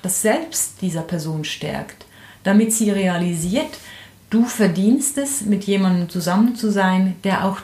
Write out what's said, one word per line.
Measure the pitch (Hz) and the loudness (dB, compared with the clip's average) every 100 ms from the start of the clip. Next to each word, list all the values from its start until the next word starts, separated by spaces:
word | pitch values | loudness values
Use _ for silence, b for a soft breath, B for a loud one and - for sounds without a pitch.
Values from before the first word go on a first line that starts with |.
das | 185 - | -6 -2
Selbst | 214 277 320 - - - | 0 0 -2 -4 -6 -4
dieser | 190 160 | -4 -4
Person | 160 170 156 156 | -4 -4 -4 -6
stärkt, | 151 - 151 143 143 - - B B B | -6 -8 -6 -8 -10 -16 -20 B B B
damit | 190 208 226 | 2 4 4
sie | - 208 | 2 0
realisiert, | 202 185 175 175 170 175 226 311 - B B B - _ | 2 0 0 -2 -2 -2 -2 -4 -8 B B B -20 _
du | 220 | 0
verdienst | 240 - 196 170 202 277 - - | 2 2 0 2 4 4 2 -4
es, | 277 - | -4 -4
mit | 208 202 | -2 0
jemandem | 196 196 190 180 170 | 0 2 2 2 0
zusammen | 185 170 190 233 240 | -4 0 2 2 2
zu | 220 | 0
sein, | 196 190 185 190 180 | 2 2 2 2 0
der | 196 185 | -2 0
auch | 190 190 | -2 -4